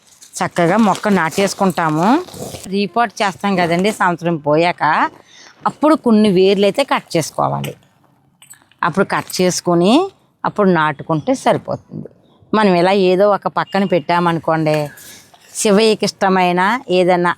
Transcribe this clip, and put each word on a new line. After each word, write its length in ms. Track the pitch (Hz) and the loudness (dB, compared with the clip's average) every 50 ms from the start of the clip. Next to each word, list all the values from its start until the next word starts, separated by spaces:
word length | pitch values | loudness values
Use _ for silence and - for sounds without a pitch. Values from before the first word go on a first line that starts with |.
| _ _ _ _ - - | _ _ _ _ -20 -18
చక్కగా 460 | - - 185 165 - 190 170 165 185 220 | -10 -8 -8 -6 -2 -2 0 0 2 2
మొక్క 300 | 226 202 170 - - 214 | 2 2 0 0 -2 -2
నాటేసుకుంటాము. 1160 | 202 185 160 160 - - 202 185 - - 202 185 160 - 170 160 151 156 175 208 262 339 359 - - - - - - - - 196 | 0 0 0 -2 -2 -2 -2 -2 -2 -2 -2 -2 -2 -2 -2 -2 0 0 2 2 2 0 -2 -6 -14 -14 -14 -14 -14 -16 -14 -8
రీపాట్ 460 | 185 202 208 190 - 233 240 208 - - | -4 -4 -4 -2 -2 -2 -2 -2 -2 -4
చేస్తాం 340 | 220 196 - - - 202 196 | -4 -4 -4 -4 -4 -2 0
కదండి 360 | 180 180 160 170 175 185 214 | 0 0 0 0 0 0 -2
సంవత్సరం 460 | 208 - 202 180 175 - 165 170 170 147 | -2 0 0 -2 0 -2 -2 -4 -4 -2
పోయాక, 460 | 147 147 147 156 170 175 170 - 156 147 160 208 277 320 - - - _ - - - - - _ - - | -2 0 2 2 2 0 0 0 0 0 0 0 -2 -4 -6 -12 -20 _ -20 -20 -20 -20 -20 _ -8 -8
అప్పుడు 280 | - - 269 311 320 | -6 0 2 2 2
కొన్ని 340 | - - 247 220 214 214 214 | 2 2 2 2 4 4 4
వేర్లు 360 | 180 185 190 190 202 190 202 | 4 4 4 4 4 2 2
అయితే 180 | 196 - - 277 | 0 0 0 -2
కట్ 340 | - 285 226 - - - 165 | -2 -2 -4 -4 -4 -4 -4
చేసుకోవాలి. 580 | 147 - - - 143 139 143 143 139 139 - _ _ _ _ _ _ _ _ _ _ _ _ _ _ _ - _ _ _ _ - - | -4 -4 -4 -4 -4 -4 -4 -6 -8 -10 -12 _ _ _ _ _ _ _ _ _ _ _ _ _ _ _ -20 _ _ _ _ -6 -6
అప్పుడు 220 | 170 156 190 196 | -4 -2 -2 -2
కట్ 360 | - - 151 - - - - | -2 -2 -6 -6 -6 -4 0
చేసుకొని 680 | 185 180 170 - - 175 175 170 175 196 240 320 381 392 - _ _ _ _ _ - | 0 0 0 -2 -2 0 0 2 2 4 2 2 2 -2 -6 _ _ _ _ _ -8
అప్పుడు 240 | - - - 208 190 | -8 -2 0 2 2
నాటుకుంటే 640 | 180 160 151 156 147 - - - 165 151 - 254 269 | 2 2 0 -2 -4 -6 -6 -4 -4 -4 0 -2 -4
సరిపోతుంది. 760 | 262 - 247 190 131 - - 135 - _ _ - - - - _ _ _ _ _ _ _ - - | -2 0 0 0 0 -2 -8 -10 -10 _ _ -16 -16 -16 -16 _ _ _ _ _ _ _ -4 -2
మనం 220 | 214 214 196 180 | 2 2 4 4
ఇలా 160 | 175 175 185 | 4 2 2
ఏదో 400 | 202 208 185 180 185 180 202 208 | 2 2 2 2 2 4 4 2
ఒక 160 | 196 185 - 185 | 2 0 -2 -4
పక్కన 360 | - 175 160 - - 196 202 | -4 -4 -6 -2 -2 -4 -2
పెట్టామనుకోండి, 1040 | 190 185 170 147 - 170 175 175 175 165 160 - - 160 160 160 156 151 151 147 143 - - - - - - - _ _ _ _ - - | 0 0 -2 0 0 0 0 2 0 0 -2 -2 -2 -2 0 0 0 0 0 -2 -4 -8 -16 -20 -20 -20 -20 -20 _ _ _ _ -18 -10
శివయ్యకి 520 | - - 220 196 202 226 220 214 - 208 | -4 0 2 2 4 4 2 0 0 -2
ఇష్టమైన 720 | 196 - - 214 190 190 190 180 180 175 180 185 202 233 254 - - | -6 -4 -2 -2 0 2 2 2 0 0 0 0 0 -2 -4 -4 -2
ఏదైనా 460 | 180 185 180 175 180 175 175 175 - | 0 0 2 2 2 2 2 -2 -2